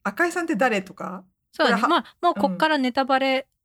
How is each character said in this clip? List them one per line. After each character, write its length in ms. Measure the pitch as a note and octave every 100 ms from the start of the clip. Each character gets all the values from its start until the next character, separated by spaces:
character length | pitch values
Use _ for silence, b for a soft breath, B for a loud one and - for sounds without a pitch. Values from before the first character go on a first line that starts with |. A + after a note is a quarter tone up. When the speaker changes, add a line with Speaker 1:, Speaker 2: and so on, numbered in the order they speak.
Speaker 1:
赤 240 | G3+ G#3 F4
井 40 |
さ 80 | F4
ん 40 | E4
っ 20 |
て 80 | A#3+
誰 260 | B3+ G#3
と 120 | F#3+
か？ 320 | - F#3 F#3 - _ _
Speaker 2:
そ 140 | - C#4
う 40 |
だ 60 | G3
ね。 60 |
Speaker 1:
こ 60 | B3
れ 60 |
は、 80 | E4
Speaker 2:
ま 60 | -
あ、 80 | -
も 100 | F4
う 20 |
こ 140 | D#4 C#4+
っ 40 | F3+
か 120 | D#4
ら 80 | D4+
ネ 160 | B3+
タ 100 | B3
バ 160 | C4+ C4
レ 300 | C4+ C4 - _